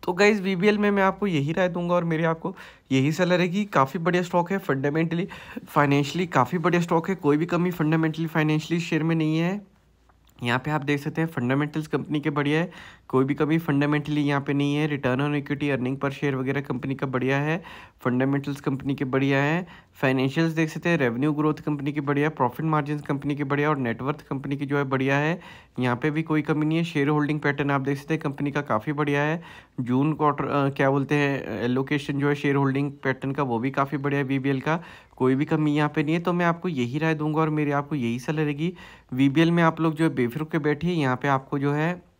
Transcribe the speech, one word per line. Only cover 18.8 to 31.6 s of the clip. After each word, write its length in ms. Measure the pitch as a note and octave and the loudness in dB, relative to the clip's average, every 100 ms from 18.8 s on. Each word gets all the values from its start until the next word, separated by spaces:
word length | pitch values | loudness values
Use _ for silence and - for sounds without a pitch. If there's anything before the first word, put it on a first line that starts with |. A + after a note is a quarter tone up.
| C3+ C3 | -4 -4
के 100 | C3 | 0
बढ़िया 360 | C3+ C#3 C#3 | 0 2 2
है, 240 | C#3+ E3 F3 - - | 2 0 -4 -14 -20
फाइनेंशियल्स 600 | - C3+ C3 C3 C3+ E3 | -4 0 2 0 2 0
देख 160 | D#3+ D#3 | 0 -2
सकते 200 | D#3 F3 | -2 0
हैं, 80 | E3+ | 2
रेवेन्यू 340 | C3 A#2 D3 | 2 2 0
ग्रोथ 200 | D3 D3+ C#3+ | 2 0 0
कंपनी 360 | - D3 C#3 | -2 -4 -2
की 100 | C#3+ | -4
बढ़िया, 280 | C#3 C#3+ D3+ | -2 0 0
प्रॉफिट 360 | D3+ B2+ - D#3 | 0 -2 0 0
मार्जिन 340 | D3+ C#3+ D3 | 0 0 -6
कंपनी 360 | C#3+ C#3+ C#3+ C#3+ | -4 -4 -2 -4
की 80 | |
बढ़िया 260 | C#3+ C#3+ D3 | -2 0 0
और 80 | D3 | 0
नेटवर्थ 440 | B2 A2 B2+ D3 | -2 -2 -4 -6
कंपनी 360 | - C#3 C#3 C#3 | -6 -8 -6 -6
की 80 | C#3+ | -2
जो 120 | C#3+ | -2
है 60 | |
बढ़िया 340 | C#3 C3+ C3 C#3 | 0 0 0 2
है। 220 | D3 F3 - - - - | 0 -2 -8 -20 -16 -4
यहाँ 160 | B2+ A#2+ | -2 0
पे 160 | D#3 | 0
भी 120 | D3+ | -2
कोई 180 | D#3+ D#3 | 0 0
कमी 240 | D3 D#3 D3+ | 0 0 2
नहीं 120 | D#3+ | 0
है। 60 | |
शेयर 240 | E3+ D#3 C#3 | 0 0 2
होल्डिंग 320 | D3+ D3 D3+ | 2 0 0
पैटर्न 320 | D3 C#3 C#3+ | -2 0 0
आप 100 | C#3 | 0
देख 160 | C3+ C#3 | 0 -4
सकते 160 | - | -4
हैं 80 | D#3+ | -4
कंपनी 280 | D3+ C3+ C#3+ | -4 -4 -4
का 100 | C#3+ | -4
काफ़ी 320 | C#3 A2 - | -2 -2 -2
बढ़िया 280 | D3 D3 C#3+ | -2 0 2
है। 200 | D3 E3+ E3+ - - - | 2 -2 -6 -20 -20 -8
जून 320 | A#2+ B2+ D3 | 0 2 2
क्वार्टर, 320 | D3 D3+ C#3+ C#3 | 2 0 0 0
अ, 240 | C#3+ C#3 | 0 0
क्या 200 | C#3 C#3 | 2 2
बोलते 260 | C#3 C3+ D3 | 2 2 0
हैं, 460 | C#3+ C#3 - G#2 | 2 -2 -4 -4